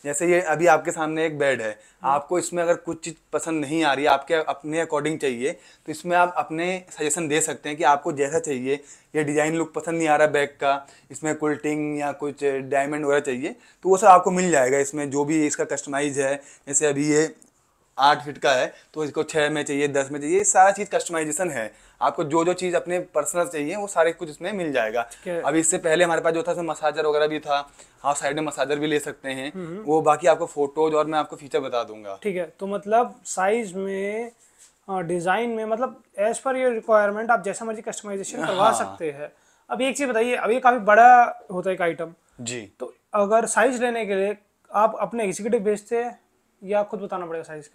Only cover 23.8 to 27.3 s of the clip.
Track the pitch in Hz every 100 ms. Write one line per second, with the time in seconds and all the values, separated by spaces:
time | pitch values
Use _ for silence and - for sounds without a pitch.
23.8 | 202 175 165 165 170 143 175 208 165 131
24.8 | 110 117 117 - 190 170 139 156 160 180
25.8 | 170 156 170 165 165 165 165 170 165 151
26.8 | 151 147 151 147 151